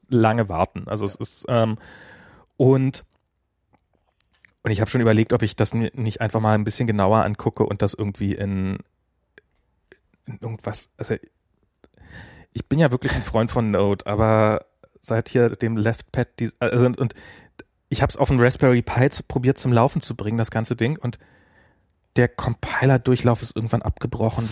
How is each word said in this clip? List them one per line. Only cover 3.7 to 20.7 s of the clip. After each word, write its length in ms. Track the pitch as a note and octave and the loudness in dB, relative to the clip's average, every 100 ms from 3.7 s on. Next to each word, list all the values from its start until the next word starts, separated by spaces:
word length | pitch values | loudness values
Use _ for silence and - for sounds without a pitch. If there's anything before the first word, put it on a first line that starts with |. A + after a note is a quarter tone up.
| _ _ _ _ _ _ _ _ _ | _ _ _ _ _ _ _ _ _
und 80 | A#2 | -2
ich 120 | G2+ | 0
habe 80 | G#2+ | 0
schon 100 | B2+ | 2
überlegt, 320 | A2+ G#2+ A2 | 4 4 4
ob 80 | A#2 | 0
ich 160 | G#2+ - | 0 0
das 160 | A#2 | -2
n-, 180 | A#2 A2+ | 0 -4
nicht 260 | - A2 - | -4 -6 -4
einfach 200 | A2+ A2+ | -2 0
mal 140 | G#2+ | 2
ein 100 | G#2+ | 2
bisschen 220 | G#2 - A#2 | 0 -2 -2
genauer 380 | G#2 F#2+ A2 | 2 2 2
angucke 400 | G2 A2 A#2 - | 2 -2 -4 -2
und 160 | A2+ G2+ | -2 0
das 140 | G2+ | -2
irgendwie 400 | - G#2 G2 G2 | -2 -6 -4 -4
in, 440 | - G2 F#2+ F#2+ G2 - _ _ _ _ _ _ _ _ _ _ _ _ _ - | -4 -4 -4 -4 -6 -12 _ _ _ _ _ _ _ _ _ _ _ _ _ -16
in 120 | G2+ | -12
irgendwas, 500 | A2+ A2 A2 - - - | -10 -8 -8 -8 -10 -10
also 160 | - A2+ - _ _ _ _ _ _ _ - - - - - | -6 -8 -8 _ _ _ _ _ _ _ -20 -20 -20 -20 -14
ich 120 | - - | -10 -2
bin 120 | C#3+ | 2
ja 120 | D#3 | 2
wirklich 240 | B2 - | 2 -2
ein 80 | B2+ | -4
Freund 280 | G#2 A2+ A2+ | -2 0 0
von 200 | B2+ A2 | 0 0
Node, 360 | G2 G2+ G2 - | 2 0 -2 -4
aber 580 | G#2 A2 A2 G#2+ G#2+ - _ _ _ | 0 2 4 4 0 -4 _ _ _
seit 300 | - A2+ - | -4 -4 0
hier 220 | B2+ A#2+ | 2 2
dem 260 | - A#2 A2+ | 0 -2 0
Leftpad, 520 | A2 A2 - - A#2+ - | -2 -2 -6 -4 -4 -4
die, 100 | A2+ - | -8 -4
also 280 | A#2+ B2 B2 | 0 4 2
und, 100 | - | 2
und 160 | B2+ - - - _ - - _ - | -4 -6 -20 -20 _ -20 -20 _ -6
ich 100 | C3 | -2
hab's 160 | C3+ - | -2 0
auf 120 | C#3 | 0
dem 120 | C3 | 4
Raspberry 400 | A#2+ - C3+ B2 | 4 4 2 2
Pi 300 | - - C3+ | 0 0 0
zu, 120 | - | 0
probiert 360 | - C3 B2 - | -6 -2 0 0
zum 160 | C3 | 2
Laufen 260 | A#2+ B2 D#3+ | 4 4 0
zu 160 | - A2+ | -8 -8
bringen, 220 | G#2 A#2 | -4 -4
das 120 | A2+ | -2
ganze 240 | A#2 A2 | -4 -4